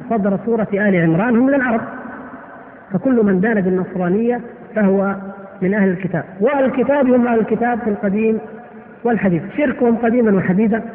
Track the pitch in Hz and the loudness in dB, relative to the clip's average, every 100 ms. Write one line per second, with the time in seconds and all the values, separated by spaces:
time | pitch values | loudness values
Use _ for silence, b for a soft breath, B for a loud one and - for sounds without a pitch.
0 | - 226 202 196 233 226 202 196 208 180 | -4 0 0 0 0 -2 0 0 2 4
1 | 165 165 240 226 262 277 254 226 - - | 4 2 2 4 4 2 0 -2 -4 -12
2 | - - - - - - - - - 196 | -14 -16 -16 -18 -20 -20 -20 -20 -6 -2
3 | 269 240 202 185 214 202 185 185 180 185 | 2 2 4 2 2 2 0 0 -2 -4
4 | 175 202 233 240 233 - - 202 196 196 | -2 0 0 -2 -6 -16 -8 0 2 2
5 | 196 196 196 - - - 185 208 196 180 | 0 -4 -10 -14 -16 -4 -2 2 2 0
6 | 170 165 - - 226 285 262 - 247 285 | -4 -6 -6 -2 0 2 0 0 0 2
7 | 262 247 240 226 208 220 240 233 220 202 | 4 4 4 2 0 0 0 -2 -2 -2
8 | 202 202 220 220 - - - - - - | -2 0 0 0 -6 -16 -18 -20 -20 -6
9 | 233 220 202 170 196 - 285 220 240 220 | -2 0 2 0 -2 -2 -2 2 2 2
10 | 226 247 220 190 - 185 220 220 - | 2 2 4 2 2 2 2 0 -4